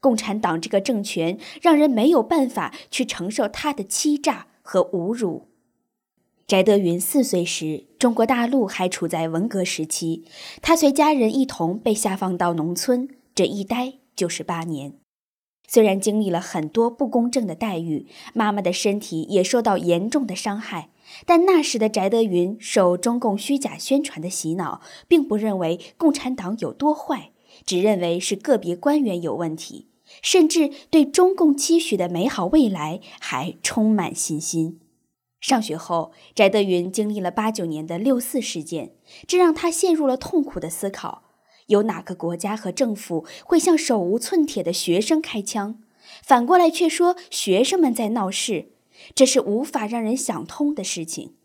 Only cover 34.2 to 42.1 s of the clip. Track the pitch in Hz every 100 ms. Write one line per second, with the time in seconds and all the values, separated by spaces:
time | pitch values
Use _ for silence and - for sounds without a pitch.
34.2 | - 156 165 165 160 165 _ _ _ _
35.2 | _ _ - 247 220 165 - 170 - -
36.2 | - - 196 208 202 175 180 190 214 208
37.2 | 175 175 214 220 170 156 160 170 226 262
38.2 | 240 277 - 175 156 160 - _ _ -
39.2 | - 359 349 320 339 330 381 320 285 262
40.2 | - 349 277 - 165 - 202 202 - -
41.2 | _ _ _ _ _ 202 214 180 180